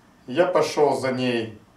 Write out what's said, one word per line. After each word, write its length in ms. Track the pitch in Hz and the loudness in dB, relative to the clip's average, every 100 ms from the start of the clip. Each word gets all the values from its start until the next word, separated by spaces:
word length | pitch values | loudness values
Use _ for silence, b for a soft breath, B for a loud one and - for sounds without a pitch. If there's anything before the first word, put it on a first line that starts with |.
| _ _ - | _ _ -4
Я 180 | 135 185 | 0 2
пошёл 540 | 156 151 147 143 123 | 2 0 2 2 2
за 120 | 131 | -2
ней, 460 | 123 127 117 107 - - | -2 -2 -2 -4 -12 -20